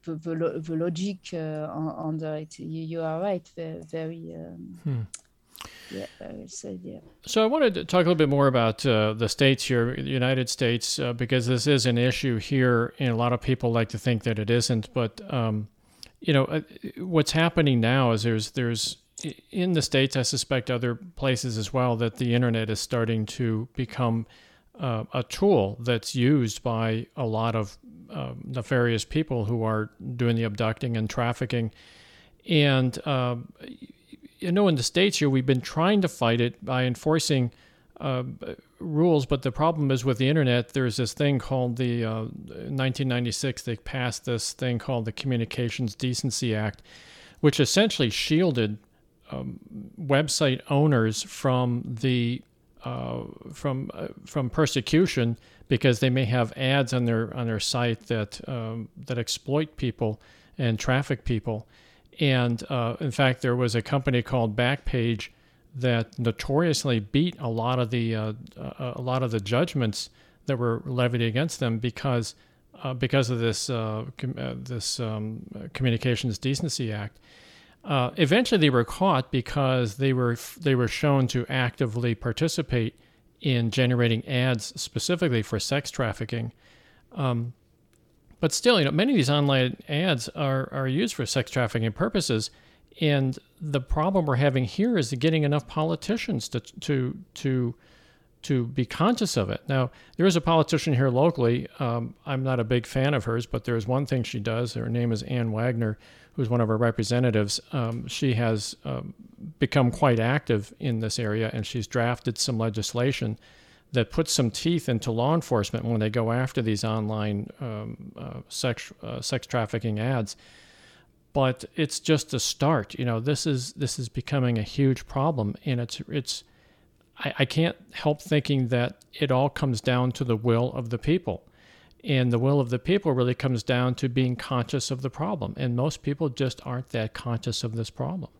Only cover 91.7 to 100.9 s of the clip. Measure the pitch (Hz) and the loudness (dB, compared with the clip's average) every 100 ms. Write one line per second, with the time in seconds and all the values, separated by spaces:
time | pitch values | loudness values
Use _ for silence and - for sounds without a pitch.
91.7 | 117 113 - 202 214 - 113 107 - _ | 0 -2 0 0 0 0 0 -2 -10 _
92.7 | _ _ - 156 143 135 127 _ _ 156 | _ _ -2 2 4 2 -2 _ _ -4
93.7 | 143 131 - 160 190 147 127 143 131 123 | -2 0 0 2 2 2 4 4 2 0
94.7 | - 220 220 120 135 156 160 147 147 - | 0 2 2 0 0 2 4 2 0 -2
95.7 | - 156 160 - 220 - 131 - 120 - | -2 -2 -2 -2 -4 -2 -4 -2 -6 -8
96.7 | - - 139 127 - - - 139 127 120 | -12 -2 0 0 -6 -14 -6 0 0 0
97.7 | - _ _ _ _ _ _ - 135 120 | -4 _ _ _ _ _ _ -2 0 0
98.7 | 131 123 - 180 233 208 - 95 - - | -2 -4 2 2 2 0 0 0 -4 -2
99.7 | 135 123 - - - 185 170 165 165 147 | 0 0 -4 -20 2 4 4 4 4 4
100.7 | 160 - | 0 2